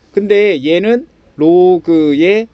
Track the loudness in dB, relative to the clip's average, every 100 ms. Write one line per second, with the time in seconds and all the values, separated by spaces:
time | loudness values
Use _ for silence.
0 | _ -6 -2 0 0 -2 -2 -2 0 -2
1 | -6 _ _ -4 0 2 2 0 0 0
2 | 0 0 0 -2 -4